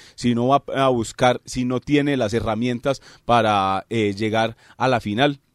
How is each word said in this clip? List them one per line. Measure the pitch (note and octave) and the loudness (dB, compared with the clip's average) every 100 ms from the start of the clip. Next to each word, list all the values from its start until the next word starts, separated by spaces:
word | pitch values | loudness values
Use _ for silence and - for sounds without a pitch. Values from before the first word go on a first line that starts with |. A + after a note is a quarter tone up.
| - - | -20 -4
si | A#2+ | -2
no | A#2 B2 | 0 2
va | C#3 - | 0 0
a | C3 C3+ | 0 2
buscar, | A#2+ G#2+ - B2+ B2 | 0 -2 0 0 0
si | - B2+ | -4 -6
no | B2+ B2+ | -4 -4
tiene | - C#3+ C#3+ C3+ | 0 0 0 0
las | G#2+ | 0
herramientas | A2+ G#2+ G#2+ B2 A#2+ C#3+ C3+ - - | -2 -2 -2 -2 -2 -4 -4 -8 -8
para, | - A#2 G#2+ G#2 F#2+ F#2+ - | 0 2 4 2 2 -2 -4
eh, | A2+ G#2 G2+ | -2 -2 -2
llegar | A2 A2 A2+ A2+ _ - | -2 0 -2 -6 _ -4
a | C3 | 0
la | A#2+ | 0
final, | G#2+ G#2 D3 C#3 _ | -2 0 0 -2 _